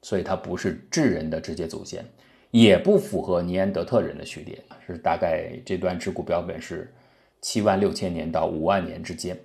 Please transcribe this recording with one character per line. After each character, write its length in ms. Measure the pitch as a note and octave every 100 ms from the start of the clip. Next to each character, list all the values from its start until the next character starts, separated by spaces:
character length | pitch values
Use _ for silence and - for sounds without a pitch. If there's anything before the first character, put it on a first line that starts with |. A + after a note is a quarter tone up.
所 160 | - G2+
以 40 |
它 120 | F2
不 220 | F#2 F#2 F2+
是 280 | G2+ D#2+ -
智 200 | E3+ C#3
人 200 | E2 D#2+
的 100 | D#2+
直 140 | -
接 140 | E2 E2
祖 160 | -
先， 200 | - - - _ _ _ _
也 260 | A#2 A2 F2+
不 220 | F#3 G#3
符 240 | - F#2
合 180 | - F2
尼 160 | F2 F#2
安 100 | G2
德 120 | F#2+
特 160 | F2 A#2
人 180 | D#2 D2
的 60 |
序 160 | - -
列， 180 | - - - -
是 140 | - E2+
大 180 | - E2+
概 360 | F2 E2 E2 E2
这 120 | - F#2
段 200 | F2+ F2+
指 140 | G2
骨 100 | -
标 200 | - F2
本 180 | E2+ D#2+
是 320 | - E2 - - _ _ _ _
七 200 | - A3
万 180 | G#3 G3
六 140 | G2+
千 200 | - G2
年 180 | E2+ D#2
到 160 | D#2+ E2
五 180 | E2
万 200 | D#2+ G2
年 160 | E2+ D#2+
之 140 | D#2+
间 240 | F2 F2+ F2+